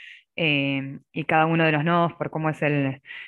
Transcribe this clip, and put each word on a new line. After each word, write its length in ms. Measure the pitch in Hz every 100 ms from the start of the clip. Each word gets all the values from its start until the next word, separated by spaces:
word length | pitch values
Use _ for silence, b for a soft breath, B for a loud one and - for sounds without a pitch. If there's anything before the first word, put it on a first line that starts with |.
| B B _
eh, 640 | - 160 143 139 139 135 139 -
y 120 | 143
cada 220 | 147 160 160
uno 180 | 165
de 80 | 160
los 120 | 151
nodos, 300 | 160 175 170
por 160 | - 147
cómo 200 | 156 156
es 100 | 156
el, 380 | 151 147 139 131 B B